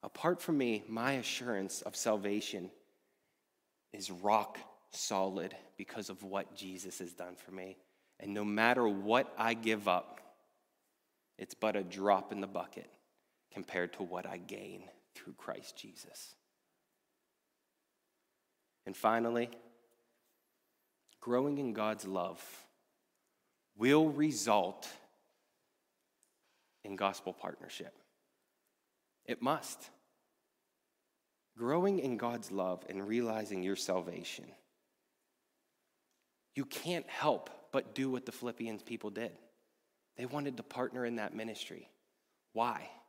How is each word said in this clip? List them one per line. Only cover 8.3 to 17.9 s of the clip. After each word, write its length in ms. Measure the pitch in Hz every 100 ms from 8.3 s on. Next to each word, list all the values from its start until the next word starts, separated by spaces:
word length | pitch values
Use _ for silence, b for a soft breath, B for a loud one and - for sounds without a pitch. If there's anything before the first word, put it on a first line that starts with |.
no 100 | 101
matter 420 | 104 104 113 123 117
what 460 | 98 101 117 135 -
I 160 | 113
give 340 | 117 110 110 101
up, 320 | 90 - - - - _ _ _ _ _ _ _ _ _ -
it's 160 | 95
but 200 | - 110
a 80 | 104
drop 500 | 90 95 98 95 95
in 100 | 104
the 40 | 95
bucket 440 | 95 87 - 87 - _ _ _ _ _
compared 440 | - 87 92 87
to 80 | -
what 240 | 92 90 90
I 100 | 95
gain 480 | 90 101 98 95 - - _
through 180 | - -
Christ 420 | - - - - -
Jesus. 580 | - - - - - - _ _ _ _ _ _ _ _ _ _ _ _ _ _ _